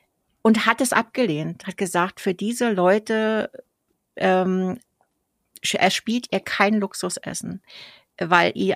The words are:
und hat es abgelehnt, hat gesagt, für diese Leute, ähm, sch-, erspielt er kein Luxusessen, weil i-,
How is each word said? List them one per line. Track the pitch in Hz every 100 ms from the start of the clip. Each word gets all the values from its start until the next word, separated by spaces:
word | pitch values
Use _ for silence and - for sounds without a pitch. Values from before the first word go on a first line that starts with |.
| _ _ _ _
und | 220 220 226
hat | 233
es | 262
abgelehnt, | 214 - - 226 151 160 175 -
hat | -
gesagt, | 185 175 185 -
für | 202 180
diese | 208 240 240
Leute, | 190 180 214 220 220 220 220 - - - _ _ _ _ -
ähm, | 190 185 185 185 185 180 _ _ _ _ _ _ _ -
sch-, | - -
erspielt | 190 - - 240 -
er | 196
kein | - - 202 214
Luxusessen, | 196 - 180 - - - - 190 _ - - - _ -
weil | 165 175 175 -
i-, | 190